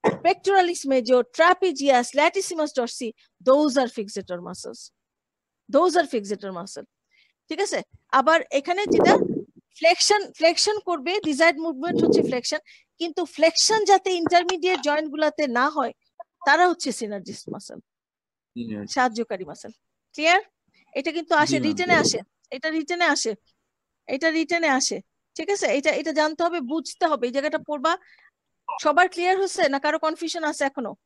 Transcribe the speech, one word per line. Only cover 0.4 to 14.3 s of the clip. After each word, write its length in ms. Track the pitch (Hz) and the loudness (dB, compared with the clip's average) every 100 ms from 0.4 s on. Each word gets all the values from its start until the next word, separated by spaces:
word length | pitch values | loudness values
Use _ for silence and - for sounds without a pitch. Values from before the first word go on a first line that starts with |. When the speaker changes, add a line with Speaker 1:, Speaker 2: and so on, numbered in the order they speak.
| 381 392 349 349 277 | 2 2 2 -2 0
Speaker 1:
major, 380 | 262 233 247 247 - | 0 4 2 2 2
trapezius, 760 | 330 370 381 269 277 247 247 | 4 4 0 0 2 2 2
latissimus 580 | 269 320 392 370 330 302 - | 0 2 0 -6 -4 -4 -4
dorsi, 340 | 233 - 240 - _ _ | -6 -6 -10 -12 _ _
those 340 | 185 285 302 254 | 4 4 4 2
are 220 | 254 - | -2 -4
fixator 400 | 202 - 190 180 | -8 -10 -8 -10
muscles, 520 | 175 180 - - - _ _ _ _ _ _ _ _ | -10 -14 -14 -16 -20 _ _ _ _ _ _ _ _
those 260 | 277 359 320 | 4 4 2
are 160 | 285 | 0
fixator 380 | 240 202 202 196 | -4 -4 -8 -8
muscle। 340 | 185 196 - - _ _ _ _ _ _ | -10 -12 -14 -18 _ _ _ _ _ _
ঠিক 100 | 320 | -6
আছে? 220 | 403 214 - - _ | -4 -4 -8 -20 _
আবার 300 | 269 269 330 - | 2 4 2 2
এখানে 340 | 277 277 359 415 | -4 -2 -4 2
যেটা 320 | - - - - - - - _ - | 4 6 4 2 -4 -8 -20 _ 0
flexion, 560 | 320 349 - 415 381 | 2 4 2 2 0
flexion 480 | - 320 339 - 427 | 0 2 2 0 -2
করবে, 400 | 370 339 254 403 311 | -4 -4 -2 -4 -2
desired 340 | 269 330 294 | 2 2 2
movement 440 | 330 262 330 - | -6 -6 -4 2
হচ্ছে 200 | - - | 4 4
flexion, 340 | - - - 302 _ - _ _ | 2 -4 -4 -6 _ -20 _ _
কিন্তু 280 | 339 311 339 | -6 -4 -6
flexion 600 | - 320 - - 440 392 | 2 2 4 2 2 4
যাতে 280 | 381 381 | 4 4
intermediate 680 | 359 330 | -2 2